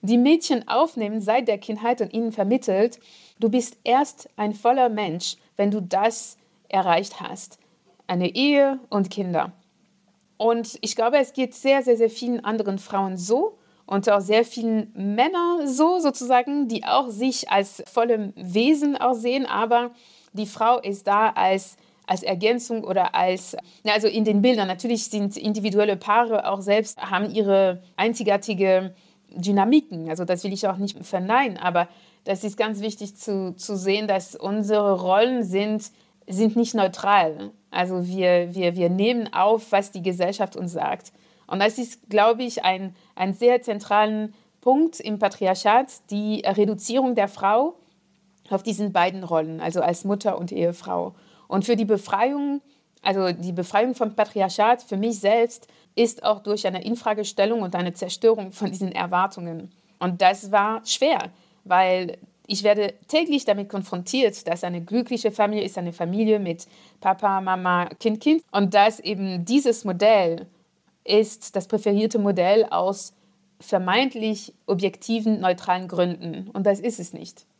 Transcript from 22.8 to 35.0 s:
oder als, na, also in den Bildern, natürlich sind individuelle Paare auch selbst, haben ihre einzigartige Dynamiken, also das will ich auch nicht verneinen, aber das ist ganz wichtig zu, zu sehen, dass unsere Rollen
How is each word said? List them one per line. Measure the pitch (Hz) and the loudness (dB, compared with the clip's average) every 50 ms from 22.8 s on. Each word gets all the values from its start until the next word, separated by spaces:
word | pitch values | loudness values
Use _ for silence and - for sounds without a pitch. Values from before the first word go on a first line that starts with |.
| 214 | -4
oder | - 185 190 180 - - | -2 0 0 0 2 2
als, | - 180 185 185 185 180 - - - - - _ _ _ | 0 2 2 0 -2 -4 -6 -6 -8 -12 -14 _ _ _
na, | 214 208 | 0 0
also | 214 208 220 | 2 2 2
in | - 220 214 | 2 2 2
den | 214 208 202 | 2 4 4
Bildern, | 202 254 254 220 202 185 | 4 4 4 4 0 -2
natürlich | 185 185 - 240 240 220 220 | -4 -4 -2 -2 -2 -2 -2
sind | - - 214 202 202 202 - | -4 -4 -2 -4 -4 -4 -4
individuelle | - 214 214 214 196 214 190 202 208 214 202 | -4 -4 -4 -2 -2 0 2 2 2 2 0
Paare | 185 - - 208 226 240 233 220 208 - - | -2 0 2 2 2 4 2 0 -2 0 -2
auch | 196 196 | -4 -4
selbst, | 190 196 202 214 220 220 - - | 0 2 2 2 2 -2 -8 -10
haben | - 185 196 185 202 208 - | -8 -4 -2 -2 -2 -2 0
ihre | 214 208 196 196 196 190 185 180 180 - _ _ | -2 2 4 4 4 4 4 0 -2 -10 _ _
einzigartige | - 196 226 233 - 233 208 202 202 202 - 214 180 196 190 185 185 190 190 185 _ _ _ _ _ _ _ | -2 -2 0 0 0 0 0 0 0 0 -4 -2 0 2 4 4 4 2 -2 -12 _ _ _ _ _ _ _
Dynamiken, | - - 175 196 202 202 196 214 262 311 - - 196 165 160 160 | -12 -6 -2 0 2 2 4 6 4 4 4 2 -10 -10 -8 -6
also | 160 165 180 | -6 -6 -2
das | 175 185 175 - | -2 -2 -2 -2
will | 202 | -6
ich | 196 196 - 196 | -6 -2 -2 -2
auch | 190 180 | -2 -2
nicht | 196 196 - - 170 | -4 -6 -8 -10 -12
verneinen, | - - 190 180 185 220 254 277 254 190 - | -6 -6 -6 -2 0 2 2 2 0 -4 -4
aber | - 180 175 175 175 175 - - _ _ _ _ _ | -4 0 0 0 0 -2 -4 -20 _ _ _ _ _
das | - 196 185 220 | -6 -6 -4 -4
ist | 214 196 - | -8 -4 -4
ganz | 220 214 214 196 | -4 -4 -4 -6
wichtig | 202 220 214 - 208 202 202 | -6 -6 -6 -8 -12 -14 -12
zu, | - - - 202 190 190 185 180 | -12 -8 -6 -4 -4 -4 -6 -8
zu | 185 - - 208 196 | -10 -10 -8 -8 -4
sehen, | 180 196 196 208 214 208 | -2 -2 -2 -2 0 0
dass | 196 190 185 - - | 0 -2 -2 -6 -12
unsere | - - 196 202 214 208 202 214 208 208 202 196 | -10 -6 -4 -2 -2 0 2 2 2 4 2 2
Rollen | 180 | 0